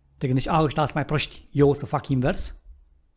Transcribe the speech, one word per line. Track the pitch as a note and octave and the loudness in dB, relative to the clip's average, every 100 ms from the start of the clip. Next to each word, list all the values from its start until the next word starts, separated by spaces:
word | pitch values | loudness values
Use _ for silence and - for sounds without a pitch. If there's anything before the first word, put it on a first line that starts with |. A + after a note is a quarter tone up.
| _ _ | _ _
te | C3+ | 0
gândești, | C3 - | 0 2
„A, | D#3+ | 2
ăștia | D#3 D#3 | 2 0
alți | C#3+ | -2
mai | D3+ C3+ | -2 -2
proști, | D3 - - - | -2 -4 -10 -6
eu | C#3+ C#3+ | 2 4
o | |
să | C#3+ - | 4 -2
fac | C#3+ - | -6 -2
invers”? | C3+ C3 - - - - - _ _ _ | 0 0 -2 -8 -12 -20 -20 _ _ _